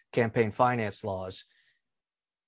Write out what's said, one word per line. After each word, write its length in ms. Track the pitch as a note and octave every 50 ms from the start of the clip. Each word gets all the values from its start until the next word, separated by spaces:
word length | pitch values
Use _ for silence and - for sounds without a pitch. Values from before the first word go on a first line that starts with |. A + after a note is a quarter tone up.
| _ _
campaign 400 | - C3 A#2 A2+ A#2 B2 A2+ G#2+
finance 520 | G2+ - B2+ B2 B2 A#2+ A2 G2+ G2 - -
laws, 420 | G#2 F#2+ F#2 F#2 F#2 F#2+ - - _ _ _ _ _ _ _ _ _ _ _ _ _ _ _ _ _ _ _ _